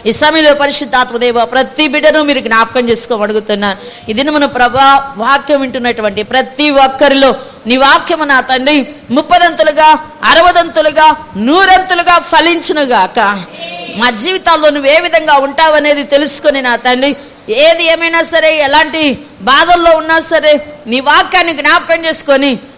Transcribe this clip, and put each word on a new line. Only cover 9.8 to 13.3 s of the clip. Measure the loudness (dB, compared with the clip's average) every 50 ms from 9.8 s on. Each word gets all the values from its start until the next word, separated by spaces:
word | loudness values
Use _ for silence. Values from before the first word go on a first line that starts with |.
| 4 4 4 2 0 -8 -12 -4 -2
అరవదంతులుగా, | 0 2 4 4 4 4 2 0 0 0 0 0 0 2 4 4 4 2 0 -4 -12 -8 -4
నూరంతులుగా | -2 0 2 2 4 4 4 2 2 0 -2 -2 0 2 0 0
ఫలించునుగాక. | 0 0 0 2 2 2 0 0 -2 -4 -2 -2 -2 0 0 0 0 0 -2 -2 -2 -2